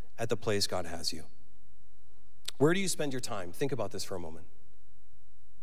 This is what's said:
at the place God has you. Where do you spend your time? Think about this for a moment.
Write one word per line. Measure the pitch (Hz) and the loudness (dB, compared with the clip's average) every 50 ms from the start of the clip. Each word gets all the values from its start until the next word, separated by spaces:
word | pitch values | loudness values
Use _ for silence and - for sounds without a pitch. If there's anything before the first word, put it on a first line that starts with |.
| - - - - | -2 -2 -2 0
at | 117 113 | 0 0
the | 117 | 0
place | 107 - 113 104 101 98 | 0 0 2 2 2 2
God | - 95 90 87 | 2 0 0 0
has | 80 85 80 - - | 0 0 0 0 0
you. | 85 80 73 - - - - - - - - - - - - - - - - - - - - - - - - - - - | 0 0 -2 -2 -2 -2 0 0 0 0 0 -2 -2 -2 -2 -2 -2 -2 -2 -2 -2 -2 -2 -2 0 0 0 0 2 4
Where | 131 156 175 | 4 6 6
do | 196 | 4
you | 196 | 2
spend | 180 - - 156 143 131 | 2 0 0 0 0 0
your | 127 | 0
time? | - - 117 101 90 87 | 0 0 -2 -2 -2 -2
Think | 87 - 147 135 139 | 0 0 0 0 0
about | 117 104 95 - | 0 0 0 0
this | 95 - | 0 0
for | - 101 | 0 0
a | 90 | 0
moment. | 85 80 80 82 - - - - - - - - - - - - - - - - - - - - - - - - | -2 -2 -2 -2 -2 -2 -2 -2 -2 -2 -2 -2 -2 -2 -2 -2 -2 -2 -2 -2 -2 -2 -2 -2 -2 -2 0 0